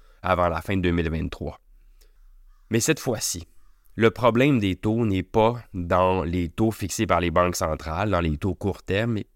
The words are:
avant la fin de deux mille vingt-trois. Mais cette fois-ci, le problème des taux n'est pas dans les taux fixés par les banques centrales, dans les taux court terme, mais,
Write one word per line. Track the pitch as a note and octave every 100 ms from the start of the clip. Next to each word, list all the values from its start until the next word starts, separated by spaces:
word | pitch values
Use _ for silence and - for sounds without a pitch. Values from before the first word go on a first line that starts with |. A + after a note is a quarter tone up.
| - _
avant | F2+ F2 F2
la | E2
fin | E2+ G2
de |
deux | F2
mille | E2+ D#2+
vingt-trois. | D#2+ D#2+ - D2+ - _ - - _ - _ - - - - -
Mais | A2+
cette | A2+ D#3
fois-ci, | - A2+ - F2 E2 - - - - -
le | A2
problème | - A#2+ A2+ C#3 C3+
des | G2+ F2+
taux | A2 A2+ A2+
n'est | F#2+
pas | - A2+ A2 A#2+ -
dans | F#2+ E2+ F2+ F#2 F#2
les | E2 F2+ F2
taux | - A2
fixés | G#2+ F#2+ - G#2
par | F2
les | F2
banques | E2 F2+ F2
centrales, | E2+ D2+ - D#2+ G#2+
dans | F#2
les | E2+ D2+
taux | G2+
court | F2 G2+ F2+
terme, | - G2 A#2
mais, | G#2+ -